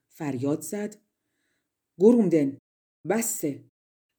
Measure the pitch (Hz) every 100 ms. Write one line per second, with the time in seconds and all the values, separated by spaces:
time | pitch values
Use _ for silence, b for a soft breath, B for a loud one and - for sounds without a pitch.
0 | _ - 151 127 139 156 - 208 208 -
1 | _ _ _ _ _ _ _ _ _ -
2 | 202 247 190 160 139 - _ _ _ _
3 | 151 220 233 - 156 120 - _ _ _
4 | _